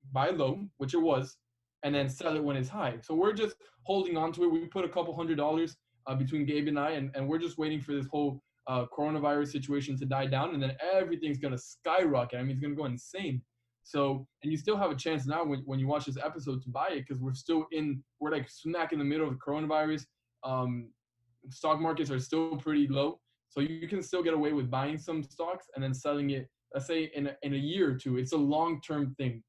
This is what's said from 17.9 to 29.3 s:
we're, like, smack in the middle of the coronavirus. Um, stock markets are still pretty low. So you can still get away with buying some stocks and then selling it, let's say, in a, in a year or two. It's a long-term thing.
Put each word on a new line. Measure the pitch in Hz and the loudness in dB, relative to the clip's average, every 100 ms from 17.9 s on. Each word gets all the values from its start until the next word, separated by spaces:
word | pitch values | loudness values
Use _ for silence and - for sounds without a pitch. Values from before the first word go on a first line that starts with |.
| 135 - _ | -4 -8 _
we're, | 151 | -2
like, | 208 127 | -2 -4
smack | - 160 170 160 | -8 -4 -2 -2
in | 151 | 0
the | |
middle | 143 151 151 | 0 2 0
of | |
the | 131 | -2
coronavirus. | - 151 156 156 151 156 - _ _ _ | -4 -2 0 2 2 -2 -6 _ _ _
Um, | 131 131 123 120 117 _ _ _ _ _ 135 | -4 -2 0 -4 -8 _ _ _ _ _ -20
stock | 131 156 151 | -2 2 2
markets | 160 160 139 | 2 0 0
are | 131 | 0
still | 127 160 160 147 | 0 0 0 -2
pretty | 156 147 139 | 2 2 4
low. | 135 147 - _ _ _ | 4 0 -2 _ _ _
So | 143 | -2
you | 147 160 165 | -2 -2 -4
can | 196 | -4
still | - 180 | 0 2
get | 170 | 2
away | 160 151 | 4 2
with | 147 127 | 2 0
buying | 131 143 156 | 0 0 -2
some | 175 160 | -4 -4
stocks | 139 - 170 180 - | -6 -4 -4 -4 -8
and | 135 | -4
then | 135 | -4
selling | 131 147 143 143 | -2 0 0 0
it, | 139 127 _ _ | -2 -6 _ _
let's | 139 135 | -8 -2
say, | 165 156 | -2 -2
in | 143 143 | -2 -4
a, | 139 | -4
in | 143 | -4
a | 139 | -2
year | 143 190 165 | 0 2 2
or | |
two. | 127 135 127 | 2 0 0
It's | 127 | 2
a | 160 | 2
long-term | 143 151 165 156 - 151 139 | 4 4 2 -2 -2 -2 -2
thing. | 131 131 | -2 -4